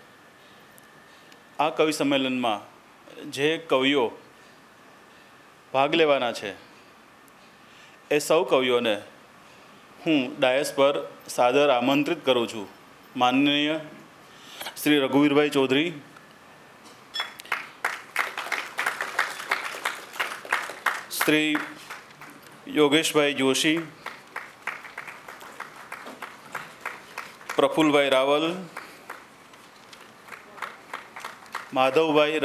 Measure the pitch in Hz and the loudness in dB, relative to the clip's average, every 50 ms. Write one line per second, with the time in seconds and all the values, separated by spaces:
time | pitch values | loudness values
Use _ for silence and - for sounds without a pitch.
0 | - - - - - - - - - - - - - - - - - - - - | -20 -20 -20 -20 -20 -20 -20 -20 -20 -20 -20 -20 -20 -20 -20 -20 -20 -20 -20 -20
1 | - - - - - - - - - - - - 143 156 156 - 156 160 151 - | -20 -20 -20 -20 -20 -20 -20 -20 -20 -12 -6 -2 -2 -2 0 0 0 0 0 0
2 | 156 139 143 135 135 131 127 127 123 117 104 101 - - - - - - - - | 0 0 2 0 0 0 -2 -2 -2 -2 -2 -4 -6 -12 -20 -20 -20 -20 -20 -20
3 | - - - - - 147 139 131 139 151 160 165 165 - 151 131 131 135 143 143 | -20 -20 -18 -16 -16 -12 -6 -2 0 0 0 -2 -2 0 2 2 4 4 2 2
4 | 120 107 - - - - - - - - - - - - - - - - - - | 2 0 -2 -8 -20 -20 -20 -20 -20 -20 -20 -20 -20 -20 -20 -20 -20 -20 -20 -20
5 | - - - - - - - - - - - - - - - 131 139 147 160 165 | -20 -20 -20 -20 -20 -20 -20 -20 -20 -20 -20 -20 -12 -4 0 2 2 2 4 4
6 | 160 151 143 135 127 120 110 - 117 101 90 - - - - - - - - - | 4 4 4 2 2 -2 -4 -6 -8 -10 -10 -12 -16 -20 -20 -20 -20 -20 -20 -20
7 | - - - - - - - - - - - - - - - - - - - - | -20 -20 -20 -20 -20 -20 -20 -20 -20 -20 -20 -20 -20 -20 -20 -20 -20 -20 -20 -14
8 | - - 147 151 147 - 165 160 190 - 170 135 131 127 123 120 120 113 104 101 | -6 -2 0 0 2 4 2 2 4 4 2 2 4 4 2 2 2 2 0 -2
9 | 104 - - - - - - - - - - - - - - - - - - - | -4 -10 -20 -20 -20 -20 -20 -20 -20 -20 -20 -20 -20 -20 -20 -20 -20 -20 -18 -6
10 | - 170 156 143 127 123 - - 104 123 127 139 151 147 - - 139 139 143 - | -2 2 2 2 2 0 -2 0 2 2 2 2 0 0 2 4 4 4 4 2
11 | - - - - - - - - 127 123 127 143 147 143 131 120 123 131 139 147 | -4 -8 -12 -16 -16 -6 0 2 4 4 6 6 6 6 4 4 4 2 2 2
12 | 143 143 170 156 - 131 127 120 117 107 113 113 98 92 - - - - - - | 2 0 -2 -2 2 2 2 2 2 -2 -4 -8 -12 -12 -14 -20 -20 -20 -20 -20
13 | - - - 127 123 123 127 135 143 143 143 147 147 151 156 160 151 151 - - | -20 -10 -4 0 2 2 4 4 2 2 2 2 0 -2 -2 -4 -8 -12 -16 -20
14 | - - - - - - - - - - - - - - - - - 147 151 147 | -20 -20 -20 -20 -20 -20 -20 -20 -20 -20 -16 -14 -14 -14 -10 -4 2 4 4 4
15 | 135 131 131 139 147 147 143 143 151 151 143 139 135 127 131 139 156 175 160 147 | 4 4 4 4 4 6 6 4 4 4 4 2 2 4 4 2 0 0 -4 -10
16 | 131 - - - - - - - - - - - - - - - - - - - | -14 -20 -20 -20 -20 -20 -20 -20 -20 -20 -20 -20 -20 -20 -20 -20 -20 -20 -20 -20
17 | - - - - - - - - - - - - - - - - - - - - | -20 -12 -8 -8 -8 -8 -10 -14 -10 -8 -8 -8 -8 -10 -12 -8 -8 -8 -8 -8
18 | - - - - - - - - - - - - - - - - - - - - | -12 -8 -6 -4 -4 -4 -6 -10 -10 -8 -6 -8 -8 -8 -8 -6 -4 -4 -4 -6
19 | - - - - - - - - - - - - - - - - - - - - | -8 -6 -2 -2 -2 -2 -4 -8 -6 -6 -6 -6 -6 -8 -10 -8 -8 -8 -8 -10
20 | - - - - - - - - - - - - - - - - - - - - | -12 -14 -10 -10 -8 -8 -10 -12 -8 -6 -4 -4 -4 -6 -10 -6 -4 -4 -4 -6
21 | - - - - - - 151 151 156 156 151 151 - - - - - - - - | -8 -8 -6 -4 0 2 4 4 4 2 0 -2 -4 -6 -12 -16 -16 -16 -18 -18
22 | - - - - - - - - - - - - - - 92 147 151 143 139 160 | -18 -20 -20 -20 -20 -20 -20 -20 -20 -20 -20 -18 -14 -4 2 4 4 6 4 4
23 | 160 - - 151 147 143 143 127 131 135 131 127 - 160 156 170 165 151 - - | 2 2 2 2 2 2 2 2 2 2 2 2 2 2 2 0 -2 -8 -12 -16
24 | - - - - - - - - - - - - - - - - - - - - | -16 -16 -16 -16 -18 -16 -14 -14 -14 -16 -18 -16 -12 -12 -12 -12 -14 -18 -16 -16
25 | - - - - - - - - - - - - - - - - - - - - | -16 -16 -16 -18 -18 -20 -18 -18 -18 -18 -16 -16 -16 -18 -18 -20 -18 -16 -16 -16
26 | - - - - - - - - - - - - - - - - - - - - | -16 -16 -16 -16 -16 -18 -18 -18 -18 -14 -14 -14 -14 -14 -16 -14 -14 -14 -14 -14
27 | - - - - - - - - - - - - 139 135 - - 156 151 143 147 | -18 -18 -16 -16 -16 -16 -16 -16 -14 -6 0 2 2 2 4 4 4 4 4 4
28 | 139 139 131 131 135 139 143 147 160 165 180 190 190 170 - - - - - - | 4 4 4 2 2 4 2 2 0 0 -4 -6 -10 -12 -14 -16 -16 -16 -18 -20
29 | - - - - - - - - - - - - - - - - - - - - | -18 -18 -18 -18 -18 -20 -20 -20 -20 -20 -20 -20 -20 -20 -20 -20 -20 -20 -20 -20
30 | - - - - - - - - - - - - - - - - - - - - | -20 -20 -20 -20 -20 -20 -20 -20 -20 -20 -16 -12 -12 -12 -12 -14 -18 -16 -16 -16
31 | - - - - - - - - - - - - - - - 135 131 135 131 151 | -16 -16 -18 -16 -14 -14 -16 -16 -16 -14 -12 -12 -10 -4 0 2 2 4 4 4
32 | 160 160 147 151 151 151 156 156 139 | 4 4 6 4 4 4 2 2 2